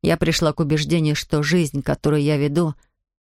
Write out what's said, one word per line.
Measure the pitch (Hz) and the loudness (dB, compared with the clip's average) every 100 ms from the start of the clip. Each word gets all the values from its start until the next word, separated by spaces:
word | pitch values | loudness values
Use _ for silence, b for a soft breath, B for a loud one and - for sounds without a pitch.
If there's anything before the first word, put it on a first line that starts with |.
Я | 160 165 | 0 0
пришла | 160 156 160 | 0 0 0
к | 147 | 0
убеждению, | 151 156 147 170 151 151 | 0 0 0 0 0 -2
что | - 151 | -2 -2
жизнь, | 147 180 156 143 | 2 2 0 -4
которую | 139 139 160 151 | -4 -2 0 0
я | 147 151 | 0 0
веду, | 147 147 165 - _ _ _ _ _ | 0 0 -2 -4 _ _ _ _ _